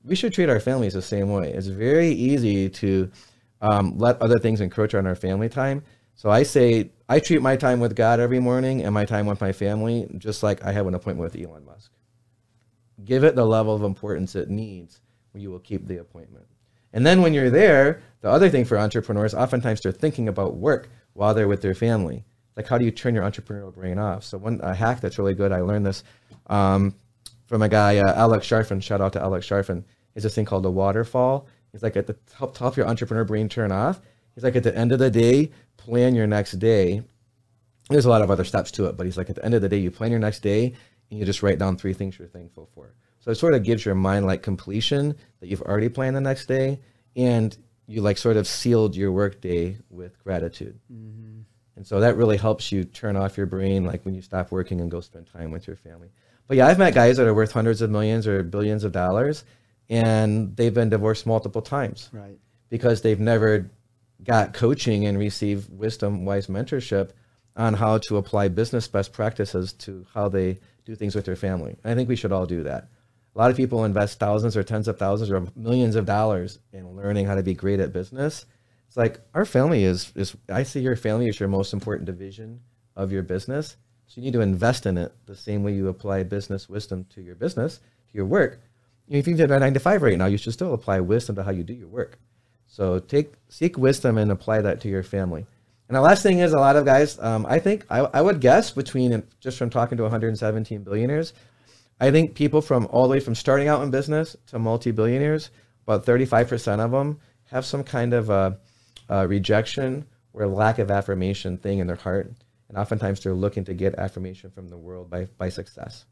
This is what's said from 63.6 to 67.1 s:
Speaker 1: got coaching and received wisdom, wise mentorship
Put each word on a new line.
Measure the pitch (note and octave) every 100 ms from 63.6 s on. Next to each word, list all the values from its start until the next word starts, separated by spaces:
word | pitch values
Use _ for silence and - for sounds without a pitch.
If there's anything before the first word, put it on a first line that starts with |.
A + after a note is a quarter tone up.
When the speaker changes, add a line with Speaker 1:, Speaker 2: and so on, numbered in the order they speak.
| F#2 _ _ _ _ _
Speaker 1:
got | F#2 A#2 G2+
coaching | - A#2 D3 B2 G#2 G#2
and | G2
received | G#2 - G#2 G2+ G#2
wisdom, | F#2+ G#2+ A2+ G2+ G2+ F#2+
wise | G2+ F#2+
mentorship | G2 C#3+ C#3 - G2 G2